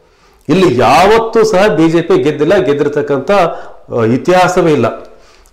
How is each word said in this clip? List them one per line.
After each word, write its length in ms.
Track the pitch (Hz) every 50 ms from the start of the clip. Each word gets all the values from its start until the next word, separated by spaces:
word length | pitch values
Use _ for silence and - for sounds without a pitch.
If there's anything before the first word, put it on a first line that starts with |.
| _ _ _ _ _ _ _ _ _ -
ಇಲ್ಲಿ 300 | 147 185 190 160 123 120
ಯಾವತ್ತೂ 640 | 123 113 135 160 180 196 220 226 226 - - 226 214
ಸಹ 240 | - 180 180 202 214
ಬಿ 220 | 175 151 160 165
ಜೆ 120 | 160 170
ಪಿ 160 | 165 - 190 165
ಗೆದ್ದಿಲ್ಲ, 400 | 127 147 147 135 147 156 196 196
ಗೆದ್ದಿರ್ತಕ್ಕಂಥ, 760 | - 139 143 143 151 147 143 151 143 - 143 135 127 -
ಆ, 720 | 202 196 175 160 - - - - - - - - - 123 113 110 135
ಇತಿಹಾಸವೇ 580 | 131 - 170 180 185 180 - - 190 170 165
ಇಲ್ಲ. 160 | 151 131 113 113 - - - - - - - _ _ _ _ _